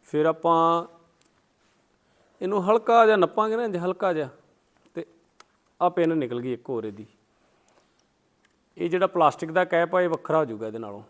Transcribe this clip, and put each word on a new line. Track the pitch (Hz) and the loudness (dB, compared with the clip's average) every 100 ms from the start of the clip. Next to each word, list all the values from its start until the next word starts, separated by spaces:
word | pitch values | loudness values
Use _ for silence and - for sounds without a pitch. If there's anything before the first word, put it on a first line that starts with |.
| _ | _
ਫਿਰ | 151 156 | 0 0
ਆਪਾਂ | 160 165 165 165 170 170 - _ _ _ _ _ _ _ _ _ _ _ _ _ _ | 0 2 2 4 0 -4 -18 _ _ _ _ _ _ _ _ _ _ _ _ _ _
ਇਹਨੂੰ | 185 202 | -4 -2
ਹਲਕਾ | 185 226 233 233 220 | 2 0 4 6 6
ਜਿਹਾ | 214 | 6
ਨੱਪਾਂਗੇ | 165 - 214 226 | 4 2 -2 -2
ਨਾ, | |
ਇੰਝ | 233 180 | -4 -4
ਹਲਕਾ | 180 185 190 | -6 -2 -2
ਜਿਹਾ, | 160 139 - _ _ _ _ _ - | -2 -6 -10 _ _ _ _ _ -16
ਤੇ | - _ _ _ - _ _ _ | -16 _ _ _ -20 _ _ _
ਆਹ | 175 | -2
ਪਿੰਨ | 180 165 160 | 2 0 0
ਨਿਕਲ | 127 120 | -2 -6
ਗਈ | 127 | -6
ਇੱਕ | 120 - | -8 -6
ਹੋਰ | 123 | -8
ਇਹਦੀ। | 107 101 104 _ _ _ _ _ _ _ _ _ _ _ _ _ _ _ _ - | -8 -12 -20 _ _ _ _ _ _ _ _ _ _ _ _ _ _ _ _ -6
ਇਹ | 175 | -4
ਜਿਹੜਾ | 180 185 | 0 0
ਪਲਾਸਟਿਕ | 180 151 - 165 | 2 2 2 -4
ਦਾ | 160 | -2
ਕੈਪ | 180 170 170 | 0 0 0
ਆ | 185 | 0
ਇਹ | 175 | 0
ਵੱਖਰਾ | 160 - 156 | -4 -2 -2
ਹੋ | |
ਜਾਊਗਾ | 147 110 110 | 0 -6 -8
ਇਹਦੇ | 110 | -10
ਨਾਲੋਂ। | 107 101 | -12 -14